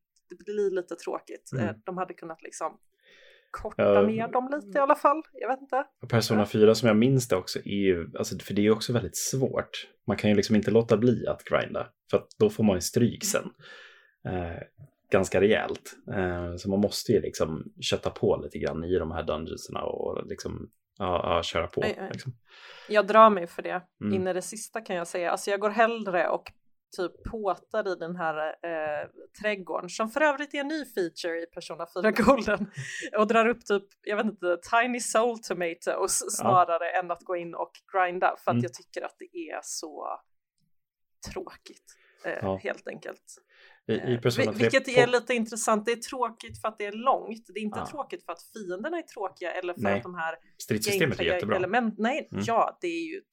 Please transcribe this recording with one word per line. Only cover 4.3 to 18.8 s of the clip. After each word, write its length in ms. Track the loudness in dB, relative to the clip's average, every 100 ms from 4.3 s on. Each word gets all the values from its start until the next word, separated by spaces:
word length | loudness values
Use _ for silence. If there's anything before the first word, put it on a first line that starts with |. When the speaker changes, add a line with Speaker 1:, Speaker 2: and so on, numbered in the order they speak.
| -2 -2
Speaker 1:
lite 260 | -6 -4 0
i 20 |
alla 140 | 2
fall. 280 | 4 4 2 -2
Jag 160 | -10 -6
vet 120 | -6
inte. 240 | -2 -4 -4 _ -2
Speaker 2:
Persona 380 | 0 2 2 2
fyra, 280 | 6 8
som 140 | 8 6
jag 80 | 6
minns 320 | 6 4 4
det 80 | 0
också, 220 | -2 -8
är 60 |
ju, 460 | -4 0 2 2 0 -6
alltså, 200 | -6 -8
för 160 | -4
det 60 | 2
är 40 |
ju 60 | 4
också 220 | 4 2
väldigt 240 | -2 -2 -4
svårt. 720 | -4 0 0 -2 -6 -10 -16 _ -4
Man 100 | 0
kan 140 | 4
ju 60 | 4
liksom 200 | 4 2
inte 140 | 6
låta 260 | 4 6 4
bli 300 | 4 2 0
att 180 | -4
grinda, 440 | 0 0 0 -4 -8 _ _
för 60 | -2
att 100 | -2 2
då 120 | 2
får 140 | 4
man 120 | 2 2
ju 40 |
stryk 440 | 0 2 2 2
sen. 260 | -2 -2 -4 -12 -20 -20 -20 -20 _ _ -8
Eh, 340 | -6 -6 -10 -14 -18 -20 _ _
ganska 300 | 0 2 4
rejält. 560 | 4 4 0 -6 -10 -18 -8
Eh, 420 | -4 -2 -2 -6 -6
så 140 | -2
man 100 | 2
måste 320 | 2 0 2
ju 80 | 2
liksom 440 | 2 -2 -2 -4 -10 -10
kötta 300 | -4 -2 -4
på 260 | -2 0 0
lite 220 | -2 -6
grann 260 | -4 -4